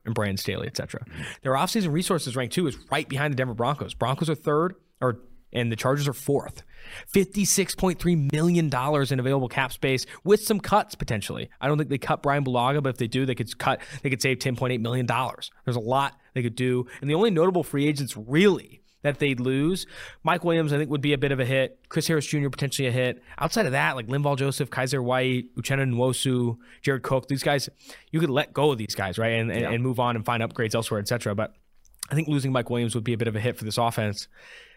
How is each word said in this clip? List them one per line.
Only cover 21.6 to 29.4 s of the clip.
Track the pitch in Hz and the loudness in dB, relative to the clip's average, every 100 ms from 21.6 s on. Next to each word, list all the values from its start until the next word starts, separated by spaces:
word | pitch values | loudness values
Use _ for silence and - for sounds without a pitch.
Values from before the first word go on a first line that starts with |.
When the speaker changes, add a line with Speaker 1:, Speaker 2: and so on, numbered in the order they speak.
| 131 - _ | 0 -4 _
Speaker 1:
Chris | 165 151 | -4 0
Harris | 160 143 | 0 0
Junior | 151 139 | -2 -2
potentially | 131 139 - 131 | -2 -4 0 0
a | |
hit. | 127 123 120 - - | 2 0 -2 -10 -6
Outside | 160 240 175 | -2 0 0
of | |
that, | 135 156 | 2 0
like, | 131 110 | -2 -2
Linval | 139 143 139 | 0 0 0
Joseph, | 139 131 139 | 0 -2 -4
Kaiser | - 127 139 | -2 0 0
White, | 123 127 131 127 - | 0 2 2 0 -4
Uchenna | - 117 139 135 | -8 -2 0 0
Nwosu, | 120 127 123 135 127 120 113 - - | 2 2 2 0 2 0 -2 -10 -6
Jared | - 135 | -2 -2
Cook, | - 135 - | 0 -2 -2
these | 135 | -2
guys, | 156 143 - - - - - | 0 0 -2 -10 -20 -20 -6
you | 160 | 0
could | 160 | 2
let | 131 - | 0 -2
go | - 147 | 0 2
of | 123 | 2
these | 104 - | -2 -4
guys, | 98 90 | -4 0
right? | 113 | 0
And, | 113 | 0